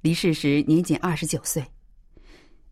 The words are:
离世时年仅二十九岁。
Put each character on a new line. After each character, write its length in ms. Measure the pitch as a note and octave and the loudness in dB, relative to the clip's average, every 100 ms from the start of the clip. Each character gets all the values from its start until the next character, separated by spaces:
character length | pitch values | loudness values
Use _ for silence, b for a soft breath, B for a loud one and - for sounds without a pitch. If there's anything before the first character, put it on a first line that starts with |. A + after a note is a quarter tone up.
离 120 | D#3+ | 0
世 200 | E3+ F#3+ | 0 0
时 280 | D#3 D3 C#3+ - | 0 2 2 4
年 160 | D#3 | 2
仅 140 | F3 D#3 | 2 -2
二 180 | F3+ D#3 | -2 -4
十 100 | D3+ | -4
九 160 | D#3 | -6
岁。 220 | - D#3+ B2+ - - - - b b b b b b | -4 -6 -8 -16 -20 -20 -20 b b b b b b